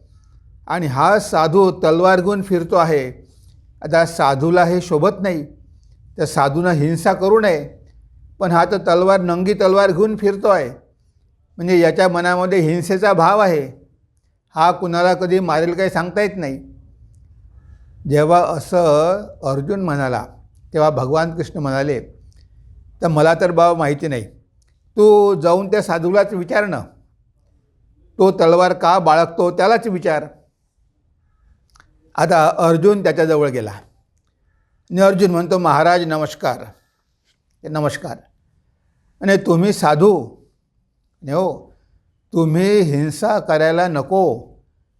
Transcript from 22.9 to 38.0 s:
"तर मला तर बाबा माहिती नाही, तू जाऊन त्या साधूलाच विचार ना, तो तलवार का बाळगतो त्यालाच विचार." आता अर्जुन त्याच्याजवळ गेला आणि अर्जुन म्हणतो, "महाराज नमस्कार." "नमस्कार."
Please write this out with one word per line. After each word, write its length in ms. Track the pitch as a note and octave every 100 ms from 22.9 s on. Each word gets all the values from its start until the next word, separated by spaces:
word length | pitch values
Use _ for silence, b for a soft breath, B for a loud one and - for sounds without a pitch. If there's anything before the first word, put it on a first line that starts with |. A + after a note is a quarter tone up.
| -
"तर 60 | F3
मला 260 | D3+ D#3
तर 180 | E3+ F3+
बाबा 280 | E3 E3+ E3+
माहिती 280 | D3 C#3+ D#3+
नाही, 160 | B2+ G2 - _ _ _ _ _ -
तू 380 | G#3 G#3 G3+ F#3+
जाऊन 300 | E3 E3+ G3
त्या 100 | G#3
साधूलाच 520 | G3+ E3+ E3+ G3+ G3+
विचार 320 | G3 F3 G#3+ G#3
ना, 140 | C#3+ F#2 _ _ _ _ _ _ _ _ _ _ _ _ -
तो 140 | F#3+
तलवार 420 | F#3 E3 E3+ F3+
का 260 | D#3+ E3+ F#3
बाळगतो 520 | D#3+ D#3 E3 - F3
त्यालाच 360 | F3 F#3+ A#3 A#3
विचार." 380 | F3+ F3 D#3 D3+ - _ _ _ _ _ _ _ _ _ _ _ _ _ _ _ _ _ -
आता 380 | D#3 F3 D#3 -
अर्जुन 460 | E3+ E3 F#3+ G#3
त्याच्याजवळ 460 | F3 D#3 D#3+ D3+ D3
गेला 220 | B2+ G#2+
आणि 1300 | G2+ - _ _ _ _ _ _ _ _ _ _ F3+
अर्जुन 300 | G3 F#3+ G3
म्हणतो, 260 | E3+ F3 F#3
"महाराज 480 | E3+ C#3+ D#3+ F3+ E3+
नमस्कार." 520 | D#3 D3+ - C#3+ A#2 A2 - _ _ _ _ _ _ _ _ D#3+
"नमस्कार." 480 | D#3 D3 -